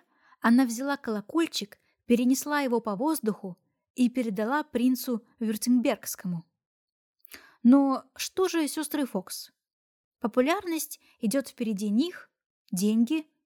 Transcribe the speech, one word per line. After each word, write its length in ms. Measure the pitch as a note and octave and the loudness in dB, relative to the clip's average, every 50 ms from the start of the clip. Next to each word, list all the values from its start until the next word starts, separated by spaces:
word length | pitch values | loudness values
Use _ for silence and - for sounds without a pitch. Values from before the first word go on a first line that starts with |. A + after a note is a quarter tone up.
| _ _ _ _ _ _ _ _ | _ _ _ _ _ _ _ _
она 240 | - A3+ A#3 B3+ C4+ | 2 4 4 4 4
взяла 320 | A#3 A3+ A3+ C4+ C#4+ C#4+ | 2 0 -4 -4 -4 -4
колокольчик, 800 | C4+ - A#3+ A3 G#3 G3+ - - D#4+ E4 - - - G#3 - - _ _ _ _ _ _ | -4 -4 -6 -6 -6 -6 -4 -2 -2 -2 -2 -2 -8 -10 -10 -14 _ _ _ _ _ _
перенесла 540 | - A#3+ A#3 B3+ B3 C4+ - - D4 D4 D4 | 2 2 4 4 4 2 2 0 -2 -2 -2
его 220 | C#4+ B3+ A#3+ A#3 | 0 0 0 -2
по 140 | A3+ A3 G3+ | -2 -2 -4
воздуху 640 | F3+ B3+ D#4 D#4+ - - G#3+ G3+ - - F#3 F3 _ _ _ _ _ _ _ - | -2 0 0 0 -2 -2 -6 -6 -6 -10 -16 -16 _ _ _ _ _ _ _ 0
и 140 | - B3+ A#3 | 2 2 2
передала 540 | B3 C4 A#3 A3+ F#3+ G#3 G#3+ A3+ C#4 D4+ D4 | 2 0 -4 -2 -2 -4 -2 -2 -2 -2 -2
принцу 640 | _ - A#3 A#3+ B3+ B3+ B3 - C4+ A#3+ G#3+ - _ _ - | _ -2 0 2 2 2 0 -2 -4 -6 -6 -6 _ _ -6
Вюртембергскому. 1040 | A#3 G#3+ A3+ G#3+ - A#3+ B3 B3+ A3 C#4+ A3 - - - - - - F3+ F3 E3 - _ _ _ _ _ _ _ _ _ _ _ _ _ _ _ _ - - - - - _ _ - | -4 -4 -4 -2 0 2 2 2 2 0 -2 -2 -4 -12 -12 -8 -8 -6 -6 -8 -8 _ _ _ _ _ _ _ _ _ _ _ _ _ _ _ _ -20 -20 -20 -20 -20 _ _ 6
Но 420 | A#3 C4 C#4 C#4 C4+ C4 A#3+ - _ _ | 8 8 8 6 4 0 -2 -6 _ _
что 320 | - - - - - F#4+ | -12 -12 -6 -2 0 0
же 200 | F4 E4+ E4+ D#4 | 0 0 0 -2
сестры 380 | C4+ - D#4+ D4+ - - D4 C#4 | -2 -4 -6 -6 -4 -4 -4 -4
Фокс? 460 | A#3 - A3 - - - - - - _ _ _ _ _ _ _ _ _ _ _ _ _ _ | -2 -4 -6 -6 -8 -12 -14 -14 -16 _ _ _ _ _ _ _ _ _ _ _ _ _ _
Популярность 800 | - A3 - B3+ B3+ C#4+ E4+ G4+ G4 F4 E4 D#4 - - - - _ _ _ - | -6 -2 0 0 2 2 0 -2 -2 -4 -6 -6 -6 -8 -14 -18 _ _ _ -6
идет 280 | - G#3 G3 C#4 C4 | -4 -2 -2 -2 -4
впереди 420 | - - - A#3+ A3 A3 F#3 G#3+ G#3 | -4 -8 -8 -6 -6 -4 -4 -4 -2
них, 420 | G3+ A3+ D#4 F4 - - - _ _ _ _ _ _ _ _ - | 0 0 0 -2 -4 -12 -18 _ _ _ _ _ _ _ _ -8
деньги 560 | - F3+ G3 G#3 A3 A3+ A#3+ A#3 D#4 D#4+ D#4 _ _ _ _ | -4 0 0 2 4 2 2 2 0 -4 -4 _ _ _ _